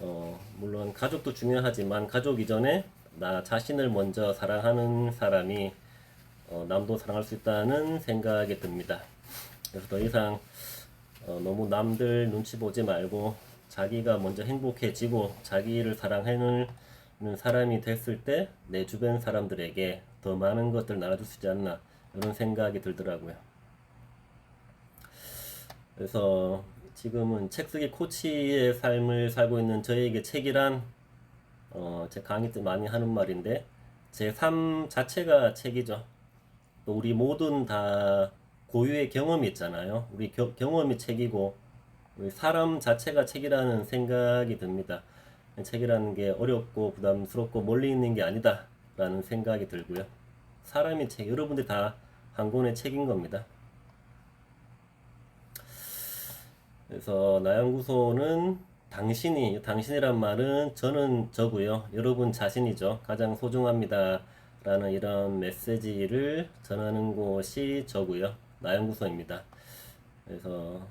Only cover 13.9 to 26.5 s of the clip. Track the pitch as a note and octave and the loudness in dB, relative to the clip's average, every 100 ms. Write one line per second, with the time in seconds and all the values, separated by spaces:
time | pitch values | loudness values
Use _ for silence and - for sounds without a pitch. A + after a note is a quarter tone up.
13.9 | A#2 A2+ G#2 F#2+ G2 G#2+ C3+ C3 B2 A2 | 0 2 2 0 -2 -4 -2 -2 -2 -2
14.9 | - A#2 A#2 G2+ - - G2 G#2+ A#2 A2+ | -2 0 0 0 -4 -2 -2 0 0 0
15.9 | G#2+ G2 G2+ A2 A#2+ B2 B2 A#2+ - - | -2 -2 0 0 2 2 2 0 -6 -20
16.9 | - - - G#2 G2 B2 B2 A#2+ A2+ A2+ | -20 -20 -10 -6 -2 2 2 2 2 0
17.9 | A2+ A#2+ A2 - D3 F#3+ - - F#2 F#2+ | -2 -2 -4 -2 0 -2 -8 -6 -4 -4
18.9 | G#2+ A#2+ A#2+ - G#2+ G2+ F#2 E2 F2 F#2+ | 0 0 0 0 -2 -2 -4 -4 -2 -2
19.9 | F#2 - - G2 F#2+ G2 A2+ A#2 A#2 - | -2 -10 -8 -4 0 2 2 2 0 -2
20.9 | G2+ F2+ F#2+ G#2+ - G2 F#2+ G2 E2+ - | -2 -2 -2 -4 -6 -2 0 -2 -6 -12
21.9 | - - G2 G#2 G#2 A2+ A2 G#2+ G2 F#2 | -20 -14 -6 -4 -2 -2 0 0 -2 -6
22.9 | F2 F#2 E2+ E2 E2 - - - - - | -6 -6 -6 -8 -14 -20 -20 -20 -20 -20
23.9 | - - - - - - - - - - | -20 -20 -20 -20 -20 -20 -20 -20 -20 -20
24.9 | - - - - - - - - - - | -20 -20 -20 -16 -14 -12 -14 -16 -20 -20
25.9 | - G2 A2 G2+ F#2+ F#2 | -10 -4 2 4 4 2